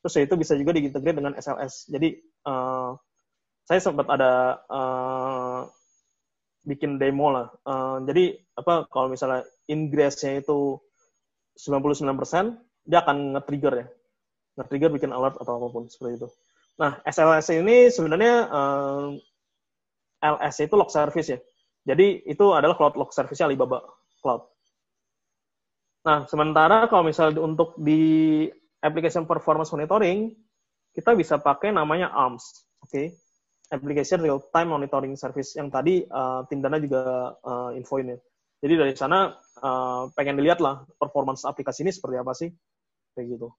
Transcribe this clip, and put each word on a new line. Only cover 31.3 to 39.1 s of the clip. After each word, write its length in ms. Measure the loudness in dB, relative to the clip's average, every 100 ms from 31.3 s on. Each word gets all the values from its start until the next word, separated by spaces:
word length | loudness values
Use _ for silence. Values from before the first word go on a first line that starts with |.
| 0
pakai 380 | 2 0 0
namanya 360 | 0 0 0 -2
arms, 540 | 0 0 -2 -18 -20 _ _
oke? 300 | _ -6 -6 -10 _ _ _ _ _
Application 560 | -10 -4 -4 0 0
Real 160 | 0 -2 0
Time 240 | 0 0
Monitoring 400 | -2 -2 -4 -4
Service 400 | -8 -10 -8 -10 -8
yang 80 | -6
tadi, 320 | -2 2 0
eh, 400 | -2 -4 -4 -4 -6
tim 160 | -4
Dana 160 | -2 -2
juga, 560 | -2 -2 -2 -4 -6 -10
eh, 340 | -10 -8 -8 -10
infoin 400 | -6 -6 -6 -10
ya. 20 | _ _ _ _
Jadi 100 | 0
dari 180 | 2 2 0
sana, 400 | 0